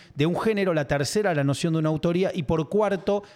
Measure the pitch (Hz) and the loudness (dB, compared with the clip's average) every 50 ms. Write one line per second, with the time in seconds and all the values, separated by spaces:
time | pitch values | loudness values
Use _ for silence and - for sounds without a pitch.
0 | - - - - 143 165 175 - - 226 220 202 196 185 170 156 143 - 147 143 | -20 -8 -4 -2 0 0 0 0 0 0 0 2 0 0 0 0 0 0 0 -2
1 | 139 - - 214 208 190 170 147 139 139 143 - - 170 160 160 156 156 156 156 | -2 0 0 0 0 2 2 2 2 0 0 0 0 0 0 0 0 0 0 0
2 | - 170 175 180 190 180 - 180 143 120 170 160 156 - - 208 214 202 196 175 | 0 0 0 0 0 0 -2 -4 -2 0 0 -2 0 0 0 2 2 2 0 -2
3 | 156 208 202 208 202 - - | 0 -2 -2 -2 -4 -8 -18